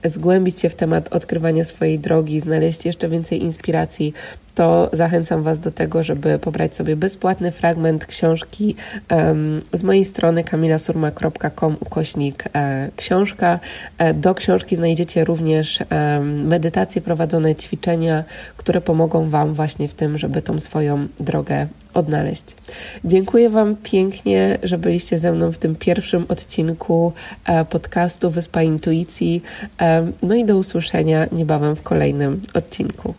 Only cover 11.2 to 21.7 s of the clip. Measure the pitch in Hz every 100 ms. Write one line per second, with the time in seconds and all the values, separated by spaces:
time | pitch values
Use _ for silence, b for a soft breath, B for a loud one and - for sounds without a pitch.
11.2 | 160 - 156 - 160 151 - - 156 -
12.2 | 143 139 - 147 143 135 139 - - 185
13.2 | 202 - 180 175 B B B - 165 156
14.2 | 180 185 - 185 - 175 165 165 170 -
15.2 | 160 165 160 156 156 - - 156 151 147
16.2 | 143 147 147 170 165 165 185 - 165 165
17.2 | 165 165 160 156 - 165 - 170 165 156
18.2 | 160 B B B - 175 - 160 165 165
19.2 | 160 151 151 151 151 - 147 - 156 151
20.2 | 151 143 - 156 - 156 147 143 143 -
21.2 | 143 151 143 143 147